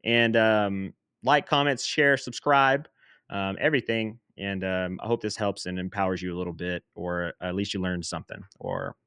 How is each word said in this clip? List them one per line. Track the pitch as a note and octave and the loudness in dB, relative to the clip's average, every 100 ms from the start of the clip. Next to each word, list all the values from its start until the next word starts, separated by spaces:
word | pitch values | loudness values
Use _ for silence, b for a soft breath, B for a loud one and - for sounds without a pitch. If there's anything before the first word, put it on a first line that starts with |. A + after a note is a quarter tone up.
And, | - A#2 A#2 A2+ | 2 4 4 6
um, | A2 G#2+ G#2 G2 F#2+ - _ _ | 6 4 2 -2 -6 -12 _ _
like, | A#2+ D3 - | 2 2 4
comments, | D3 C#3+ B2+ - | 2 2 0 -2
share, | - C#3+ C3+ | 2 4 4
subscribe, | - - - C#3 C3+ C#3 D3+ b b b b | 0 -6 4 6 6 2 -2 b b b b
um, | G2 G2 G2 | -4 -4 0
everything. | D3 D3 A2+ A2+ A2 A2+ _ - | 0 0 0 -2 -2 -8 _ -8
And, | G2 G2 | -6 -4
um, | F#2+ F#2 F#2 F2+ | -2 -2 -2 -6
I | A2 | -2
hope | A#2 | -2
this | G#2+ - | -2 -2
helps | G#2 G2 | -4 -2
and | F2+ F#2 | -6 -6
empowers | F#2 G2+ F#2+ F#2 | -4 -2 0 -2
you | F2+ F2 | -4 -4
a | |
little | F2+ | -6
bit, | E2+ F2 F2 _ | -6 -6 -6 _
or | - F2 F2 F2 - | -10 -6 -4 -4 -6
at | F#2 | -6
least | F#2 G2+ | -4 -4
you | G2 | -2
learned | F#2 F2+ | -2 -2
something | E2+ E2+ - - F#2+ _ | -4 -8 -10 -14 -16 _
or | F#2+ F#2 F#2 - | -6 -6 -6 -10